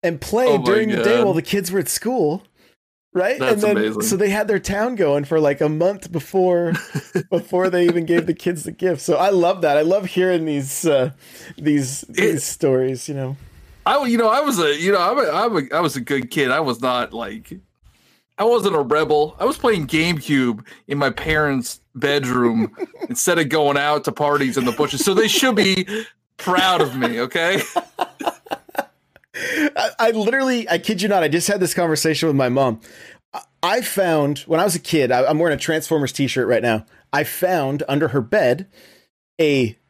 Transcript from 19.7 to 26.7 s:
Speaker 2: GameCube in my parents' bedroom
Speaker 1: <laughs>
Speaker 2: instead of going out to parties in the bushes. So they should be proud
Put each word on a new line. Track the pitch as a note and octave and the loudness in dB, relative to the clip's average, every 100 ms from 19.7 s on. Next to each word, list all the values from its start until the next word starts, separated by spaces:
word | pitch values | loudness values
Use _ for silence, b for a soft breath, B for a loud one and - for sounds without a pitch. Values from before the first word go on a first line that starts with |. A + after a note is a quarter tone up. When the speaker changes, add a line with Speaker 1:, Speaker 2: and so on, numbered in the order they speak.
| G#3 C#3 | 0 0
Speaker 2:
GameCube | D#3 E3 E3 - C#3+ B2+ G#2+ - B - | 0 0 -2 -2 0 0 -2 -10 B -8
in | C#3+ | -2
my | C#3 | -2
parents' | - D#3+ D#3 D3+ C3+ B2 - _ | -2 -2 0 0 -2 -6 -12 _
bedroom | - C#3+ C#3+ C3 B2 A#2+ A2+ A2 - F#4+ | -4 0 0 0 2 2 2 -2 -4 -12
Speaker 1:
<laughs> | - F#4 | -10 -8
Speaker 2:
instead | A#3+ - E3+ | -4 0 2
of | D3+ | 2
going | D#3 D3 C#3+ | 2 2 2
out | D3 D3+ | 0 0
to | C3+ | -2
parties | - D3 D3 C#3 C3+ | -2 0 2 0 0
in | B2 | -2
the | |
bushes. | A2+ D3 C3+ | 0 -2 0
So | - | 0
they | F#3+ A3 | 2 2
should | - C4 A3 | 2 2 2
be | F#3+ F#3+ F#3 G#3 A3 B _ _ | 2 2 -2 -6 -10 B _ _
proud | - F3+ F#3 | -2 0 2